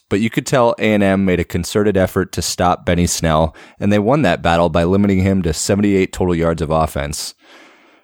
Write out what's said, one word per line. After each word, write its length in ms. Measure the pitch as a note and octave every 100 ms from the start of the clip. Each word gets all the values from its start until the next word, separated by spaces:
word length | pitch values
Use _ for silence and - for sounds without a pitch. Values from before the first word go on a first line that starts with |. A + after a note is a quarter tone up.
| -
but 100 | G2+
you 80 | A2+
could 140 | - C3
tell 260 | C#3+ A#2+ -
A 140 | G#2+
and 100 | G#2+
M 200 | G2 F#2+ F#2+
made 140 | F2
a 40 |
concerted 540 | E2+ F2+ E2+ G#2+ G#2 F#2+
effort 340 | F#2 - F#2
to 80 | -
stop 420 | - - F2+ -
Benny 220 | - F2 F2
Snell, 480 | - E2 D#2 D#2+ - - -
and 140 | G2+
they 60 | G#2
won 240 | G#2 D3
that 180 | A2 E2+
battle 280 | E2+ E2+ F2
by 160 | E2 E2+
limiting 340 | G2 G2+ F#2+
him 240 | F#2+ F#2+
to 100 | E2
seventy-eight 580 | D#2+ - G2+ G#2 G2 F#2+
total 200 | - F#2 F2
yards 280 | E2 E2+
of 80 | D#2
offense. 640 | D#2+ D#2+ C#2+ C#2+ D2 - - _ - - - _ _